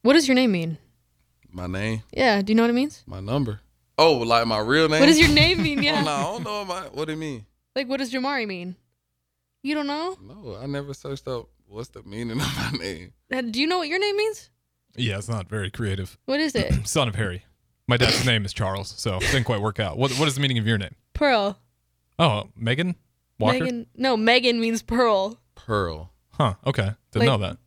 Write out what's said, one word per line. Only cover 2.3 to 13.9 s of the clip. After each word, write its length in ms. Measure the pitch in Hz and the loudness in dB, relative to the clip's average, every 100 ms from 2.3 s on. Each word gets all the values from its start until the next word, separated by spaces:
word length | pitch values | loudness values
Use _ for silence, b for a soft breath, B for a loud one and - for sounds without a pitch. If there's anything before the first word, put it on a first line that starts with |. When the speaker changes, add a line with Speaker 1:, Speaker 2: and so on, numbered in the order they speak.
| 202 | 2
Speaker 1:
do 100 | 196 | 2
you 40 | |
know 80 | 220 | 4
what 60 | 233 | 4
it 40 | |
means? 300 | 240 294 - | 2 -2 -6
Speaker 2:
My 140 | - 95 | -14 -10
number. 400 | 98 139 120 104 _ _ _ - | -4 -2 -2 -6 _ _ _ 4
Oh, 160 | 165 131 | 4 4
like, 280 | 117 117 117 | 4 4 4
my 120 | 107 | 0
real 280 | 110 147 160 | 2 4 4
name? 140 | 156 | 6
Speaker 1:
What 60 | 294 | 6
does 120 | 311 | 8
your 80 | 330 | 6
name 320 | 294 320 359 | 6 4 2
mean? 220 | 302 285 | 0 0
Speaker 2:
<laughs> 0 | |
Speaker 1:
Yeah. 160 | 285 302 | 0 0
Speaker 2:
Oh, 40 | |
no, 60 | 269 | 0
I 100 | 143 | 0
don't 200 | 147 226 | -2 -4
know 200 | 190 208 | -6 -8
my, 160 | 196 180 147 | -6 -8 -8
what 160 | 139 156 | -8 -6
it 80 | 156 | -6
mean. 280 | 156 123 104 _ _ | -8 -10 -14 _ _
Speaker 1:
Like, 140 | - 240 | -8 -4
what 80 | 262 | -4
does 160 | 262 | -2
Jamari 340 | 262 269 277 214 | -4 -2 -4 -4
mean? 300 | 185 180 180 _ _ _ _ _ _ _ _ | -8 -10 -14 _ _ _ _ _ _ _ _
You 140 | 269 | -4
don't 120 | 302 285 | -4 -2
know? 300 | 294 349 381 | -4 -6 -8
Speaker 2:
No, 340 | - 185 147 | -16 -16 -14
I 120 | 98 139 | -10 -6
never 260 | 143 143 | -6 -6
searched 340 | 135 143 139 - | -12 -10 -10 -8
up 220 | 123 - _ _ | -8 -10 _ _
what's 220 | 104 123 | -14 -14
the 120 | - | -16
meaning 360 | 101 104 120 113 | -14 -8 -6 -4
<laughs> 0 | |
of 160 | 135 | -4
my 160 | - 117 131 | -4 -6 -6
name. 320 | 90 82 90 _ _ | -8 -10 -14 _ _
Speaker 1:
Uh, 80 | 254 | -6
do 180 | 240 220 | -4 -2
you 80 | 311 | 0
know 120 | 359 | -2
what 100 | |
your 100 | 302 | -2